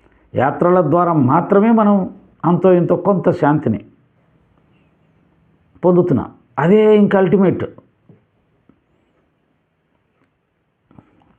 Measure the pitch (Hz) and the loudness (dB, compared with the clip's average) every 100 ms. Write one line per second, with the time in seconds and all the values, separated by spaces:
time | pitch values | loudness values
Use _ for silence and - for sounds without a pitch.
0 | _ _ _ 104 135 139 175 180 156 170 | _ _ _ -4 -4 0 0 0 0 0
1 | 175 160 123 135 - 202 226 226 208 202 | 0 0 0 0 0 0 2 2 2 0
2 | - - _ - 160 175 190 180 160 175 | -2 -12 _ -8 -2 0 2 2 0 -2
3 | 180 190 180 165 143 151 123 104 - _ | -2 -2 -2 -2 -2 -2 -4 -6 -10 _
4 | _ _ _ _ _ _ _ _ _ _ | _ _ _ _ _ _ _ _ _ _
5 | _ _ _ _ _ _ _ _ 180 180 | _ _ _ _ _ _ _ _ 0 0
6 | 175 120 - - _ - 156 214 214 214 | 0 -2 -6 -18 _ -4 0 2 4 2
7 | 202 202 185 196 196 117 - - _ _ | 2 0 0 0 0 -2 -8 -14 _ _
8 | _ _ _ _ _ _ _ _ _ _ | _ _ _ _ _ _ _ _ _ _
9 | _ _ _ _ _ _ _ _ _ _ | _ _ _ _ _ _ _ _ _ _
10 | _ _ _ _ _ _ _ _ _ - | _ _ _ _ _ _ _ _ _ -20
11 | _ _ _ | _ _ _